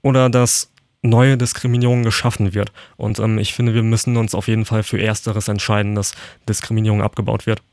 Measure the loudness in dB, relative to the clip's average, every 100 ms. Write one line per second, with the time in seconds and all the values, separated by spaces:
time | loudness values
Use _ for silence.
0 | 4 4 4 4 2 0 -4 _ _ _
1 | 2 4 4 4 0 -2 -2 2 2 2
2 | 0 0 -2 0 -2 0 -6 -8 -20 -8
3 | -6 -2 0 0 -2 0 0 2 2 0
4 | 0 0 0 -2 -2 -2 0 -2 -2 -2
5 | -2 -2 -4 -4 -4 -4 0 0 0 -2
6 | -4 -8 -20 -14 -6 -6 -2 0 2 0
7 | 0 -2 -4 -2 -2 -6 _